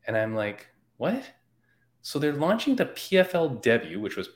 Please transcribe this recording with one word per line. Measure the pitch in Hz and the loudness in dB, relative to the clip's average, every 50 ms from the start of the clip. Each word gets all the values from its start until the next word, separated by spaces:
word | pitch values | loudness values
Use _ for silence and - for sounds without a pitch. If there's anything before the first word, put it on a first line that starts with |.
| _ | _
And | - 110 110 | -2 0 0
I'm | 110 110 110 | 0 0 -2
like, | 110 104 104 101 - - _ _ _ _ _ _ _ | -2 -2 -4 -6 -10 -18 _ _ _ _ _ _ _
"What?" | 117 165 226 269 269 - - _ _ _ _ _ _ _ _ _ _ _ _ _ | -2 -2 -2 -2 -6 -12 -20 _ _ _ _ _ _ _ _ _ _ _ _ _
So | _ - - 147 | _ -8 -4 -2
they're | 147 151 143 | 0 0 0
launching | 143 156 170 208 226 - 294 262 | 0 2 2 2 2 2 0 2
the | - - | 2 0
P | - - - - - 190 | -4 -4 -12 -4 2 4
F | 185 180 185 - | 4 4 4 2
L | 170 165 156 | 0 0 0
debut, | 127 107 - 120 113 117 - - - 101 | -2 0 4 4 4 4 2 -4 -8 -6
which | 107 98 - | -6 -6 -6
was | 101 90 - - | -6 -8 -10 -12